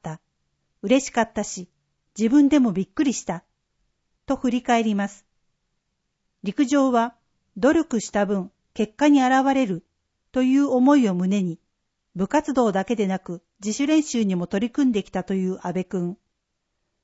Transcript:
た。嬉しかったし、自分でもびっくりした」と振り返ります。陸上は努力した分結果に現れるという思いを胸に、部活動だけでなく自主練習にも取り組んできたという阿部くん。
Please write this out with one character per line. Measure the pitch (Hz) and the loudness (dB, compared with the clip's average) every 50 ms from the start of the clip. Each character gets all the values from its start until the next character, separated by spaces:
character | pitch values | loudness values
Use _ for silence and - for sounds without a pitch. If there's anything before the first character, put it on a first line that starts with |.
た。 | _ 175 156 - _ _ _ _ _ _ _ _ _ _ _ _ | _ -14 -14 -14 _ _ _ _ _ _ _ _ _ _ _ _
嬉 | - 196 254 277 - | 0 2 2 2 2
し | - | -2
か | - 240 226 | -2 -2 -2
っ | 226 | -2
た | _ 220 - | _ -8 -8
し、 | - - 190 180 _ _ _ _ _ _ _ _ _ _ - | -8 -10 -14 -16 _ _ _ _ _ _ _ _ _ _ -2
自 | 214 226 | 0 4
分 | 240 294 285 277 | 6 6 6 6
で | 294 294 | 4 4
も | 254 233 | 2 2
び | 180 185 190 | 0 -2 -4
っ | - | -6
く | _ - 311 | _ -2 -2
り | 277 220 | -2 -2
し | - - | -4 -6
た」 | - 175 170 _ _ _ _ _ _ _ _ _ _ _ _ _ _ _ _ _ | -8 -10 -10 _ _ _ _ _ _ _ _ _ _ _ _ _ _ _ _ _
と | - 269 | -6 -6
振 | 262 - 254 | -2 -2 -2
り | 233 254 247 | -2 -2 0
返 | - 240 233 | 0 0 2
り | 226 226 208 | 2 0 -2
ま | 196 196 202 | -2 -4 -6
す。 | - - _ _ _ _ _ _ _ _ _ _ _ _ _ _ _ _ _ _ _ _ _ _ _ _ | -8 -14 _ _ _ _ _ _ _ _ _ _ _ _ _ _ _ _ _ _ _ _ _ _ _ _
陸 | - 202 196 - 294 | -10 -8 -2 -2 0
上 | 240 285 285 269 269 | 2 2 2 2 2
は | 247 233 226 240 - _ _ _ _ _ _ _ _ | 2 0 0 -2 -6 _ _ _ _ _ _ _ _
努 | 202 185 262 320 | 0 0 2 2
力 | 330 302 - - 220 | 2 0 -2 -4 -6
し | - - | -6 -4
た | - 208 202 | -4 -2 -2
分 | 190 208 196 180 190 _ _ _ _ _ | -2 -2 -4 -6 -8 _ _ _ _ _
結 | - 214 214 _ | -6 -6 -6 _
果 | - 285 302 | 0 4 4
に | 294 277 | 4 4
現 | 254 254 262 262 262 269 269 | 4 4 2 2 2 2 0
れ | 269 262 | 0 0
る | 202 185 165 _ _ _ _ _ _ _ _ _ _ | -2 -4 -8 _ _ _ _ _ _ _ _ _ _
と | - 254 | -4 -2
い | 262 254 262 277 | 0 2 2 2
う | 285 277 | 2 2
思 | 254 254 247 277 294 | 2 2 4 6 6
い | 294 247 202 | 4 4 2
を | 180 | 0
胸 | 180 180 185 196 208 190 | -2 -2 0 0 0 -2
に、 | 180 165 - _ _ _ _ _ _ _ _ _ _ _ | -4 -6 -10 _ _ _ _ _ _ _ _ _ _ _
部 | 175 190 - | -6 -6 0
活 | - 294 302 - 262 | -2 -2 -2 0 0
動 | 262 247 220 | 0 2 2
だ | 180 190 190 | 0 -2 -2
け | - 240 | -2 -2
で | 214 208 | -2 -2
な | 185 190 185 | -2 -2 -4
く | _ - 175 175 _ _ _ _ 190 | _ -10 -14 -14 _ _ _ _ -8
自 | 208 214 | -8 -4
主 | - 277 | -2 0
練 | 285 311 320 | 2 2 0
習 | 302 - - 233 226 | 0 0 -2 -2 0
に | 196 185 | 0 -2
も | 180 175 170 | -2 -4 -4
取 | - 202 220 233 | -4 -4 -4 -4
り | - | -2
組 | - 285 254 | 0 0 0
ん | |
で | 233 202 185 | 0 -2 -4
き | - | -4
た | - 190 180 | -8 -8 -6
と | - 196 | -4 -4
い | 190 185 185 | -4 -2 -4
う | 185 - | -6 -6
阿 | - 180 | -8 -6
部 | 170 185 185 | -6 -6 -6
く | _ - 185 | _ -6 -6
ん。 | 175 175 190 _ _ _ _ _ _ _ _ _ _ _ _ _ _ _ _ _ | -6 -6 -8 _ _ _ _ _ _ _ _ _ _ _ _ _ _ _ _ _